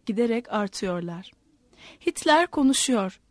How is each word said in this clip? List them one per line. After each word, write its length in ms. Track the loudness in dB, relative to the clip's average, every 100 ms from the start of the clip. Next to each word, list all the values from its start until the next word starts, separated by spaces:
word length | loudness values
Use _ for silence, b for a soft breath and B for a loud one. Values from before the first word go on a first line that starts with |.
| -6
giderek 480 | -2 0 -2 -4
artıyorlar. 800 | -4 -4 -4 -6 -4 -6 -10 -16 _ _ _ _ B B B -6
Hitler 420 | -2 2 4 4
konuşuyor, 720 | 2 2 2 2 0 -2 -6 _